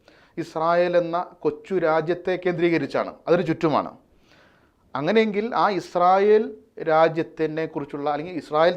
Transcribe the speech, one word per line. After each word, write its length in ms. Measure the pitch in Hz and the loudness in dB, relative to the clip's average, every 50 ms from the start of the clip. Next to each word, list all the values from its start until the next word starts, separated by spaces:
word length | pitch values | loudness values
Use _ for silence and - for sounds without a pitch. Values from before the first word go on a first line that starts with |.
| _ - _ _ _ _ - 170 | _ -20 _ _ _ _ -12 -12
ഇസ്രായേൽ 600 | 160 - - 160 160 165 170 175 175 175 175 175 | -10 -8 -6 -4 0 0 2 2 2 2 2 0
എന്ന 200 | 170 165 165 175 180 - - _ - | 0 0 -4 -6 -6 -6 -10 _ -4
കൊച്ചു 320 | 151 147 - - - 190 | -4 -4 -4 -8 -4 -4
രാജ്യത്തെ 580 | 180 165 156 156 160 160 165 175 175 - 190 185 175 - | 0 0 2 0 0 0 -2 -4 -4 -2 -4 -4 -2 -2
കേന്ദ്രീകരിച്ചാണ്, 680 | 180 170 160 175 175 165 156 135 131 - 131 104 92 - - - 143 | -4 -2 0 0 2 2 0 -2 -2 -2 -2 -4 -4 -6 -10 -2 0
അതിന് 160 | 165 180 180 156 | 0 0 2 -2
ചുറ്റുമാണ്. 440 | 156 - - 160 139 107 87 - - - _ _ _ _ _ _ _ _ _ _ _ _ _ _ _ _ _ _ - | -2 0 0 0 2 0 -2 -4 -10 -16 _ _ _ _ _ _ _ _ _ _ _ _ _ _ _ _ _ _ -8
അങ്ങനെയെങ്കിൽ 600 | 131 143 170 208 226 220 220 190 202 214 240 - | -6 -2 0 2 2 2 0 0 -4 -4 -2 0
ആ 140 | - 165 202 | 0 0 0
ഇസ്രായേൽ 760 | 202 175 - - - 180 175 180 190 196 196 208 214 214 233 262 - - _ _ _ - 151 160 | 0 -2 -6 -4 -2 2 4 4 4 4 4 4 4 4 2 0 -8 -16 _ _ _ -10 -2 0
രാജ്യത്തിനെ 760 | 156 160 165 165 156 165 160 165 - - 156 156 156 160 160 | 4 4 4 4 2 -2 -6 -6 -4 -4 -4 -4 -2 -4 -6
കുറിച്ചുള്ള, 420 | 160 160 156 143 139 - 143 143 147 | -6 -6 -8 -10 -8 -10 -6 -4 -4
അല്ലെങ്കിൽ 260 | 147 147 151 180 185 147 | -4 -4 -6 -8 -10 -12
ഇസ്രായേൽ 340 | - - 151 151 160 180 175 | -10 -4 0 2 2 2 2